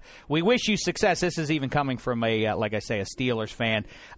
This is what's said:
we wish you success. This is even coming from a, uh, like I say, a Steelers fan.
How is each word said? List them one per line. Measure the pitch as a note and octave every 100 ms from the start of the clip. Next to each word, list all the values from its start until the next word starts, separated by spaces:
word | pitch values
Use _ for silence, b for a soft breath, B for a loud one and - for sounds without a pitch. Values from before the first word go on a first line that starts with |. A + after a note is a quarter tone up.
| B B -
we | D#3
wish | F3+ B3 -
you | G3+
success. | - - G#3 E3+
This | F3 E3
is | D3+
even | D#3 C3+
coming | D3 C#3 B2
from | - A#2
a, | A2+ A2 G#2+
uh, | F#2+
like | G#2+
I | G#2+
say, | - G#2+
a |
Steelers | F#2+ - B2+ A2+ A2
fan. | - A2+ A2 - B B